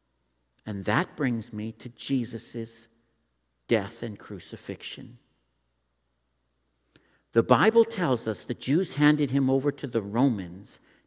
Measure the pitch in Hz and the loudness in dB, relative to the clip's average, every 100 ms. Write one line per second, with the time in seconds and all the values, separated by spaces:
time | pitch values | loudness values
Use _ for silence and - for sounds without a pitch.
0 | _ _ _ _ _ _ - 101 95 113 | _ _ _ _ _ _ -8 -6 0 0
1 | 123 - 135 117 104 107 110 110 120 - | 0 -2 -2 -2 -6 -8 -8 -10 -14 -12
2 | - 135 113 113 - 120 113 - - _ | -2 -2 -2 -8 -10 -10 -10 -12 -20 _
3 | _ _ _ _ _ _ - 110 98 - | _ _ _ _ _ _ 0 2 2 -6
4 | 117 101 - 98 - - - 92 - - | -10 -10 -12 -14 -12 -12 -10 -10 -10 -14
5 | 110 120 _ _ _ _ _ _ _ _ | -14 -20 _ _ _ _ _ _ _ _
6 | _ _ _ _ _ _ _ _ _ _ | _ _ _ _ _ _ _ _ _ _
7 | _ _ _ 117 117 123 196 226 220 - | _ _ _ 2 6 8 8 6 4 2
8 | 160 120 113 107 - 120 - 156 180 139 | 0 0 -2 -6 -6 -6 0 0 0 2
9 | 147 151 139 139 131 135 143 143 131 117 | 4 4 2 0 2 2 0 -4 -4 -4
10 | 98 110 135 104 87 92 107 - _ _ | -2 2 2 0 -4 -12 -16 -20 _ _